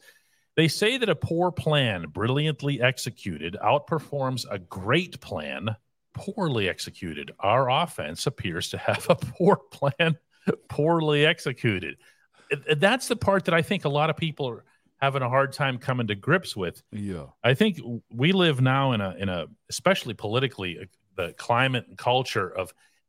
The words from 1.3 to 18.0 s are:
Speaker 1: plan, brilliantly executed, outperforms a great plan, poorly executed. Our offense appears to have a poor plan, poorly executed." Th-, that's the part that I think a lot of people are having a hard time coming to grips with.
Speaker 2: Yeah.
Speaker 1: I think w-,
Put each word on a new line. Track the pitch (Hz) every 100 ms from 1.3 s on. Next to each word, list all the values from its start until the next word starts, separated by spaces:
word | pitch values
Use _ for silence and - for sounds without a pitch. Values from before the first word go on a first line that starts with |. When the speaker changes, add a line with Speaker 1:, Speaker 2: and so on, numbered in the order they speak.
| 170 180
Speaker 1:
plan, | 175 160 147 123 92 82
brilliantly | - 113 135 156 147 143 139
executed, | 123 123 127 - 98 76 82 95
outperforms | 104 139 - 160 - 143 131 127 -
a | 101
great | 87 98 98 156 185 -
plan, | - 90 73 67 104 110 _ _ _
poorly | - - 202 170 120 95
executed. | 82 - - 87 73 69 -
Our | 98 120 127
offense | 139 170 - 76 82 147
appears | - 95 82 -
to | -
have | - - -
a | 170
poor | - - 180 190
plan, | - - 139 - 165 151 _ _ - - -
poorly | - 151 170 156 147 151
executed." | 170 147 123 120 92 80 67 _ _ _ _ -
Th-, | 143 156 151
that's | 190 254 -
the | 226
part | - 196 180
that | 170
I |
think | - 196 151
a |
lot | 143 160
of | -
people | 165 143 135
are | 107 - _ _ -
having | 139 135
a | 123
hard | 131 135
time | - 139 123
coming | - 127 113
to | 101
grips | 135 185 - 107
with. | 87 - -
Speaker 2:
Yeah. | 107 101 87 67 _
Speaker 1:
I | 120 131
think | 214 165
w-, | 120 117